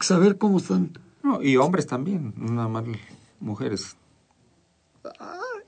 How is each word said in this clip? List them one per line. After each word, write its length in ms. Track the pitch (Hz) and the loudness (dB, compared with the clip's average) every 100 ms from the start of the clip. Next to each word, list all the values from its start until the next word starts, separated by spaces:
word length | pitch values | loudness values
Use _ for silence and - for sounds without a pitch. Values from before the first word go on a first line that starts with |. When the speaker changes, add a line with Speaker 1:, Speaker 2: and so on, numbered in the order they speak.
Speaker 1:
saber 360 | - 180 196 196 | 2 6 6 4
cómo 200 | 214 190 | 2 2
están. 380 | - 95 87 - - _ | 2 0 0 -6 -20 _
Speaker 2:
No, 180 | 285 226 | -2 0
y 140 | 139 127 | 4 4
hombres 320 | 147 180 - | 4 2 -2
también, 440 | 127 151 196 127 113 | -4 -4 -4 -6 -8
no 160 | 113 | -4
nada 160 | 117 113 | -2 -2
más 160 | 113 117 110 - - _ _ | -4 -6 -10 -14 -20 _ _
mujeres. 560 | 107 104 127 101 - - _ _ _ _ _ _ _ _ _ _ - - | -10 -6 -4 -6 -8 -18 _ _ _ _ _ _ _ _ _ _ -20 -18
Speaker 1:
Ah. 220 | - 349 494 440 | -16 -12 -10 -12